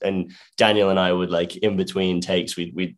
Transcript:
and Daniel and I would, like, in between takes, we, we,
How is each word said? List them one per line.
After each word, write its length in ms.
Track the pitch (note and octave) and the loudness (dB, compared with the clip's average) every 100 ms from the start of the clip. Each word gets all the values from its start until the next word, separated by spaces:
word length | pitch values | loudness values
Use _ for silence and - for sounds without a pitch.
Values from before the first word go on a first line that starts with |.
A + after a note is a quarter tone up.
and 300 | G2 F#2+ F2 - - - | -4 -2 -4 -10 -8 2
Daniel 340 | A2 G#2+ G2 | 4 4 4
and 80 | F#2+ | 4
I 140 | F2+ | 2
would, 180 | F2+ F2+ | 0 0
like, 240 | E2+ F2 - | -2 -2 -2
in 180 | G#2+ F#2+ | 0 0
between 440 | F#2 G2 F#2 F2 | -2 0 0 0
takes, 360 | F2+ F2+ E2 - | 0 -2 -2 -6
we, 160 | E2+ | -8
we, 220 | D#2+ F2+ | -6 -8